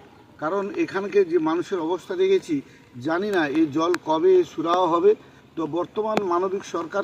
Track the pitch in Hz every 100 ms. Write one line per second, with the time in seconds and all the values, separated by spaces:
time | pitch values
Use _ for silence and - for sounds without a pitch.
0 | - - _ - 151 196 196 - 156 185
1 | 202 202 175 170 156 170 - 185 156 180
2 | - 180 190 190 - 143 - - - 123
3 | 139 175 208 185 147 151 156 147 170 170
4 | 156 156 185 185 165 - 165 180 330 170
5 | 202 220 - - - 160 151 165 175 220
6 | 214 214 190 175 190 190 - 170 160 202